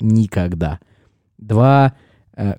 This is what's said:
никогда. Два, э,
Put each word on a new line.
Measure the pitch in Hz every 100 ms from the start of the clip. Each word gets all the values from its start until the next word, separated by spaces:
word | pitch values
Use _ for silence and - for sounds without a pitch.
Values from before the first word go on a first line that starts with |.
никогда. | 110 110 107 95 90 82 80 - _ _ _ _ _ _
Два, | 107 110 131 139 135 - _ _ _
э, | - 101